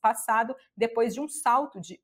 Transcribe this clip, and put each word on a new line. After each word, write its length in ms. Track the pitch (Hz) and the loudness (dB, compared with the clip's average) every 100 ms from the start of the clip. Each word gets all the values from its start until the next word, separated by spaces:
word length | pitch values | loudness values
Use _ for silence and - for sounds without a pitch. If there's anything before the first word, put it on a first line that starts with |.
passado, 560 | 220 220 - 220 226 - _ | 0 0 0 0 0 -6 _
depois 380 | - 233 226 233 | -2 0 2 0
de 80 | 220 | -2
um 80 | 302 | -6
salto 500 | - 240 247 285 190 | -2 2 2 0 -8
de 220 | 175 - | -14 -16